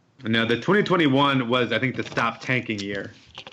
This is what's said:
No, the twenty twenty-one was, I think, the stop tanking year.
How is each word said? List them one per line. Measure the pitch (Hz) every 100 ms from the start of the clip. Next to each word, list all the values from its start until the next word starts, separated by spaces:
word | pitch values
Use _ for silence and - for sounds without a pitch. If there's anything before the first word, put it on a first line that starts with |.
| _ _
No, | 110 113 113
the | 120
twenty | - 202
twenty-one | - 180 151 135 143 135 117
was, | 127 117
I | 117
think, | 127 117
the |
stop | 139 - 117 110
tanking | - 127 113 107
year. | 98 98 104 - - - -